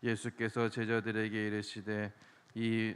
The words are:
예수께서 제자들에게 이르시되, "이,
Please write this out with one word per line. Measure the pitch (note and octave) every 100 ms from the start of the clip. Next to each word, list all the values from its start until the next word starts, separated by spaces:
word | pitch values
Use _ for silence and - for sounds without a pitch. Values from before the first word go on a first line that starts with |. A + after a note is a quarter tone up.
예수께서 | B2 A2 A#2+ - A2+ A#2+ A#2
제자들에게 | A#2+ A2+ A2+ G#2+ A2 A2 G#2+ G#2+
이르시되, | G#2 G2+ A2 G2 G#2 G#2 - - - - A2+
"이, | A2+ A2+ A2